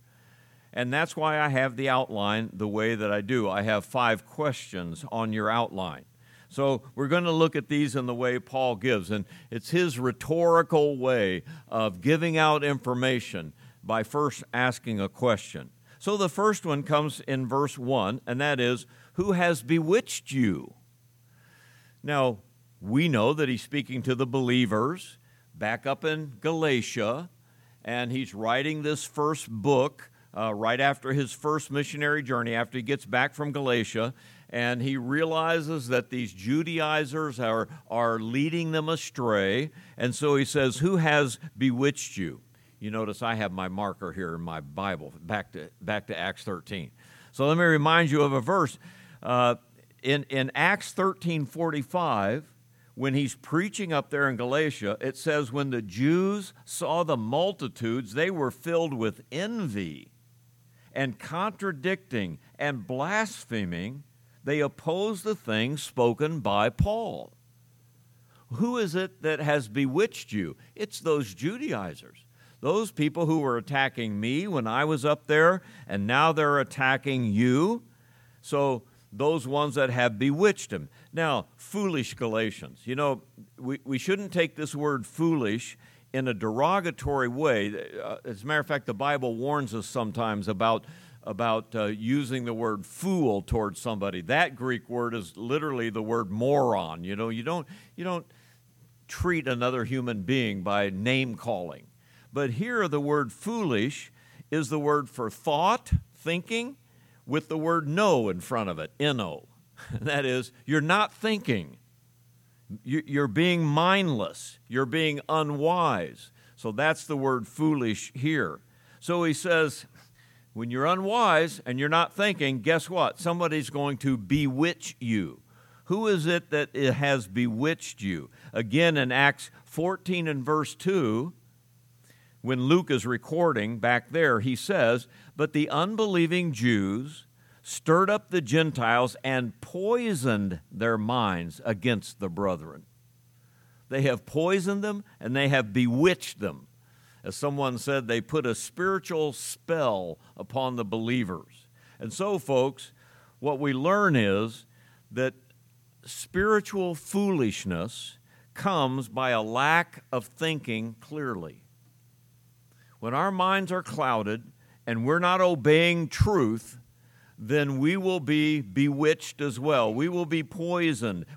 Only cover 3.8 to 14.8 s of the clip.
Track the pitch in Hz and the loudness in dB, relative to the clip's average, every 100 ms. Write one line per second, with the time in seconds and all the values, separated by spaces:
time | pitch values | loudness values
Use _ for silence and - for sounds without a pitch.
3.8 | - 131 120 107 - - 151 123 - 95 | 0 0 2 2 -2 -4 -2 -2 -8 -8
4.8 | 87 80 - 113 110 107 107 117 117 95 | -8 -10 -8 -4 -2 -2 0 0 0 -2
5.8 | 92 67 - _ _ - - - 139 127 | -8 -8 -16 _ _ -20 -14 -2 0 0
6.8 | - - 139 170 175 160 160 147 - 147 | -4 -6 0 0 2 4 2 2 -2 0
7.8 | 147 131 123 120 127 123 - 131 127 110 | 0 0 -4 -2 0 -2 -4 0 0 0
8.8 | 127 110 85 107 95 - - 117 - 170 | 2 0 0 -4 -6 -12 -12 -12 -2 0
9.8 | 175 123 127 - - 160 170 165 165 160 | 0 0 -2 -4 -2 2 6 6 6 4
10.8 | 147 139 127 123 98 90 - 160 - 113 | 2 2 2 2 2 0 -6 -18 -6 -2
11.8 | 107 90 117 160 170 160 156 151 143 139 | 0 0 2 2 2 2 4 4 2 -2
12.8 | 127 123 131 127 - 95 80 - - _ | -2 0 2 0 -2 -10 -10 -14 -20 _
13.8 | 92 113 107 147 147 - - 120 127 123 | -4 -2 -2 0 -2 -2 -6 0 0 0